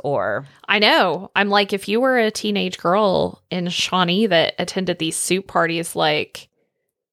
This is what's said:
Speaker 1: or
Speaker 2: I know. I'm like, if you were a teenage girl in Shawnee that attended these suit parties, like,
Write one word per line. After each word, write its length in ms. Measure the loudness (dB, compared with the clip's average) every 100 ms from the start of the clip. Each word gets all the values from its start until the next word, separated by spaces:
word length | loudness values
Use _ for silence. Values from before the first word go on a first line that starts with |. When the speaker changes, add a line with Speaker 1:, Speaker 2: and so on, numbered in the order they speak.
Speaker 1:
or 420 | -4 -2 -2 -4 -8 -12 -2
Speaker 2:
I 100 | 2
know. 540 | 4 4 2 0 -4
I'm 140 | -2 2
like, 240 | 2 2
if 160 | -2 -2
you 120 | 0
were 160 | 2 2
a 140 | 0
teenage 480 | -2 -4 -2 -4 -4
girl 640 | 0 2 2 2 0 -6 _
in 180 | -6 -4
Shawnee 580 | -4 -2 0 2 2 4
that 260 | 4 2 -2
attended 420 | -4 -2 -2 -2
these 160 | -4 -4
suit 320 | -2 -2 0
parties, 480 | 0 0 -2 -6 -2
like, 520 | 0 0 -4 -10 -20 _ _ _ _ _ _